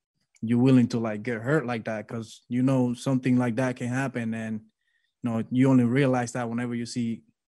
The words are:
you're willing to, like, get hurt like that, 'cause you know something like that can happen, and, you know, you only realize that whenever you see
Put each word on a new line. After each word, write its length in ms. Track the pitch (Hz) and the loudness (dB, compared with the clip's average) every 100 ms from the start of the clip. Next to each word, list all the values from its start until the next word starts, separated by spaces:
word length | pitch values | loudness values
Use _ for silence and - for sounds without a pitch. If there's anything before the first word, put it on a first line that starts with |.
| _ _ _ - | _ _ _ -10
you're 180 | 110 120 | 0 4
willing 300 | 131 131 117 | 6 6 4
to, 100 | 120 | 0
like, 240 | 113 107 | -4 -4
get 180 | 107 113 | -6 -6
hurt 260 | 120 156 123 | 0 0 0
like 180 | 117 | -6
that, 240 | 107 110 107 | -6 -8 -8
'cause 340 | 117 113 - - | -10 -12 -16 -6
you 140 | 123 | 0
know 320 | 131 131 123 | 2 2 0
something 420 | 120 - 131 127 123 | -2 -2 -2 2 2
like 200 | 123 113 | 0 -2
that 200 | 127 123 | -4 -4
can 120 | 120 | -6
happen, 460 | 127 135 127 113 | -4 -4 -6 -6
and, 260 | 113 110 110 - _ _ _ _ _ | -6 -6 -8 -12 _ _ _ _ _
you 80 | 120 | -4
know, 140 | 113 110 | -2 -2
you 200 | 127 131 | 2 6
only 140 | 131 | 6
realize 480 | 120 127 135 127 120 | 4 4 2 0 -2
that 160 | 131 117 | -6 -6
whenever 260 | 117 123 | -6 -6
you 100 | 120 | -6
see 380 | 120 127 117 113 _ _ _ | -8 -4 -4 -6 _ _ _